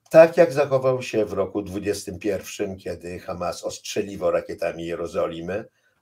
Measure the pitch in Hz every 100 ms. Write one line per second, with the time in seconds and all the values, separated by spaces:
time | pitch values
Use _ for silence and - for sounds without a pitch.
0 | - 160 165 170 165 139 135 135 131 127
1 | 120 113 104 98 95 107 92 95 95 98
2 | - 90 101 92 - - 101 95 90 87
3 | 87 87 - 87 85 80 - - - 113
4 | 98 95 87 90 - 82 87 78 85 82
5 | 85 90 85 82 85 101 113 _ _ _